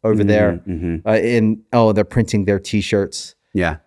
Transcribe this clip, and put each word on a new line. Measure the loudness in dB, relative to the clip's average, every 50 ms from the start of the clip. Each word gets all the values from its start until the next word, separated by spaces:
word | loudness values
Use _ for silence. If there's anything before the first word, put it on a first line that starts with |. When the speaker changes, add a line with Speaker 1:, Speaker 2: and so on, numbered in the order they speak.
| -2
Speaker 1:
over | 0 0 2
Speaker 2:
Mm-hmm, | 2 2
Speaker 1:
there, | 2 2 2 2 0 -4 -6
Speaker 2:
mm-hmm. | -8 -8 -6 -4 -4 -4 -4 -2 0
Speaker 1:
uh, | 0 0
in, | 2 2 2 2 2 2 0 -2 -4 -2 2
oh, | 2 4 4
they're | 4 2 0
printing | 0 0 -2 0 0 0 -2 0
their | 0 0 -2
T-shirts. | -2 -2 -2 -2 -2 0 0 0 0 -2 -6 -12 -14 -16 -18 _ _ _ -2
Speaker 2:
Yeah. | -2 -2 -2 -2 -6 _